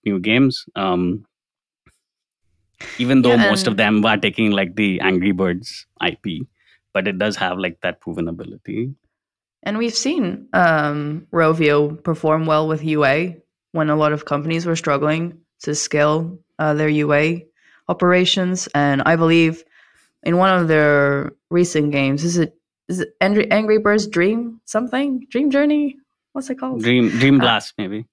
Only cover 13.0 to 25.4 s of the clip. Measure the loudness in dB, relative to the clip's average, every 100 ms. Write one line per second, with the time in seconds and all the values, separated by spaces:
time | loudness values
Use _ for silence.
13 | 2 2 -2 -8 _ _ _ -4 0 2
14 | 2 0 -4 -6 -2 -4 -2 -4 -2 -2
15 | 0 -2 -4 -10 _ _ -8 -6 -4 0
16 | 2 0 -4 -10 _ -4 -2 0 0 0
17 | 2 2 0 -2 -10 _ _ _ -8 0
18 | 2 4 2 0 -2 -4 -4 0 0 2
19 | 2 2 4 4 2 0 -14 _ _ _
20 | _ _ -2 2 2 2 2 4 4 4
21 | 2 0 -4 -12 -2 0 2 0 0 0
22 | 0 0 0 0 -2 _ _ _ -10 -6
23 | -6 -2 0 2 2 0 2 2 2 0
24 | 0 0 0 0 -6 -12 -6 -6 -4 -4
25 | -4 -4 -6 -2